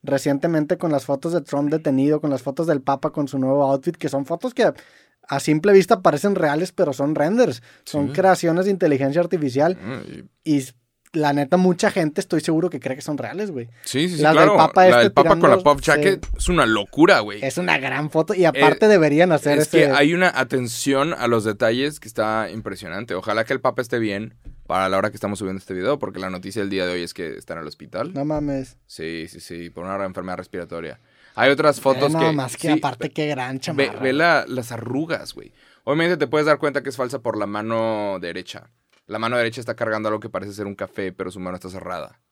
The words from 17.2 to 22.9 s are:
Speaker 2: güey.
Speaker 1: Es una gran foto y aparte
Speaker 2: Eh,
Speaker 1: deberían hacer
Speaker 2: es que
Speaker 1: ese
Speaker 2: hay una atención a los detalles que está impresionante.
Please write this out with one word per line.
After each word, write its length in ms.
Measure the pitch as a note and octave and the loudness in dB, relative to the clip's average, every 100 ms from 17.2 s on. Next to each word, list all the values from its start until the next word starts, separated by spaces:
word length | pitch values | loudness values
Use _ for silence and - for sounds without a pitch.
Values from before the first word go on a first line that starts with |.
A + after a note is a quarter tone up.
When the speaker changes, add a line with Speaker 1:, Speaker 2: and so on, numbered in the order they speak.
Speaker 2:
güey. 240 | G#2 G#2 | 2 -6
Speaker 1:
Es 140 | C3+ E3 | -6 -4
una 180 | F3+ D3+ | 0 0
gran 320 | C3 C3 D3+ | 0 -4 -2
foto 220 | D#3+ D#3+ | -2 0
y 120 | F#3 E3 | 2 2
aparte 400 | C#3 C#3+ D3+ G#3+ | 4 2 4 4
Speaker 2:
Eh, 20 | |
Speaker 1:
deberían 420 | G3+ D#3 D3 F3+ | 6 6 4 4
hacer 280 | D#3 D3 D3 | 4 2 2
Speaker 2:
es 100 | D3+ | 4
que 140 | E3 | 4
Speaker 1:
ese 80 | C#3+ | 4
Speaker 2:
hay 220 | C#3+ D3 | 4 4
una 180 | E3+ F#3 | 4 2
atención 760 | B2+ B2 C#3 A#2+ A#2 C#3 C3+ - | 0 -2 -2 -4 -4 0 0 0
a 140 | - A#2+ | -2 0
los 160 | A#2 | 0
detalles 560 | G#2+ G#2 A2+ A#2+ C#3+ D3+ | 0 0 0 0 -2 -6
que 80 | - | -12
está 400 | - A2 A2 G2+ | -4 -2 -2 -4
impresionante. 640 | G#2 G#2+ F#2+ F#2 | -8 -10 -12 -10